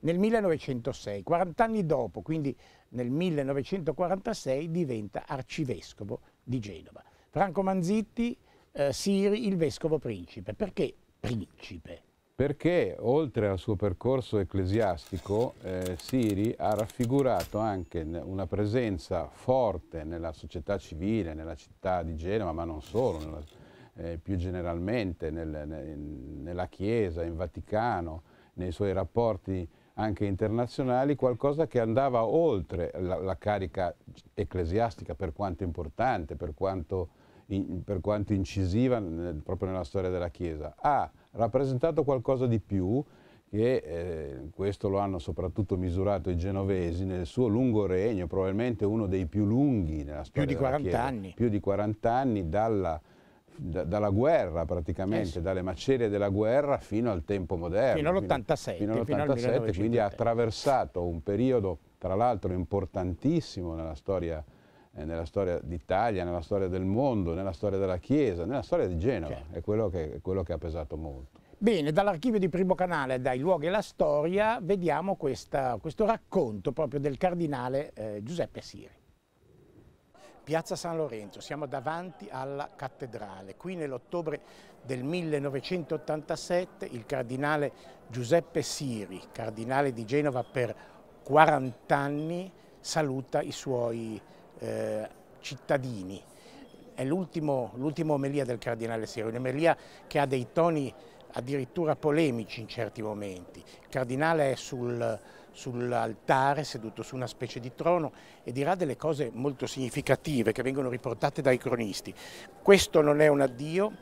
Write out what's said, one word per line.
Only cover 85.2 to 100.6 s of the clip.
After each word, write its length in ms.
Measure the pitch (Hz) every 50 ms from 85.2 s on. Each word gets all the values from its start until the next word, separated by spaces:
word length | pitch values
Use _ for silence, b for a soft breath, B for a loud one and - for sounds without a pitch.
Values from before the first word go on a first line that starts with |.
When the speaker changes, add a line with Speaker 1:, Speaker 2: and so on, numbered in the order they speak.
| 170 160 151 143 139 143 135 139 - - 185 180 156 - 165 156 - - 151 156 147 - 165 156 - - 180 175 185 - - - -
Speaker 1:
il 220 | 190 - 120 110
cardinale 640 | - 143 131 127 117 127 131 143 147 156 151 147 135 - B B B B B B -
Giuseppe 540 | 113 123 123 113 160 170 160 - - 165 127
Siri, 600 | - - - 151 135 120 110 101 90 95 87 - -
cardinale 640 | - - 113 110 110 110 113 117 131 135 143 139 123
di 120 | 113 113
Genova 380 | 104 127 147 147 147 123 131 117
per 320 | - - 135 123 110 110 B B B B B B B - - -
quaranta 720 | - 135 151 156 156 156 139 131 131 113 - - - 156
anni, 540 | 143 139 143 147 147 156 160 170 175 185 190 - B B B B B
saluta 600 | B - - 165 156 143 131 135 131 - - 147
i 120 | - - -
suoi, 680 | - - 139 131 120 120 117 117 117 113 110 110 101 - B B B B B B -
eh, 500 | 117 113 110 110 110 107 107 107 107 - - - - - - -
cittadini. 840 | - - 143 127 - - 156 139 127 131 120 104 92 92 98 87 - B B B B B B B B B B - - - -
È 120 | - 127
l'ultimo, 640 | 135 151 190 185 - - 170 151 151 139 131 123 101 -
l'ultima 380 | 120 131 156 147 - 165 156 151
omelia 300 | 139 139 139 139 147 135
del 140 | 117 123 110
cardinale 480 | - 127 117 113 113 113 117 113 110
Siri, 220 | 104 - 120 107 113
un'omelia 480 | 110 123 127 127 127 143 160 165 143 B B B B B B B
che 100 | - 151
ha 80 | 143
dei 220 | 139 135 131 123 120 -
toni 400 | 170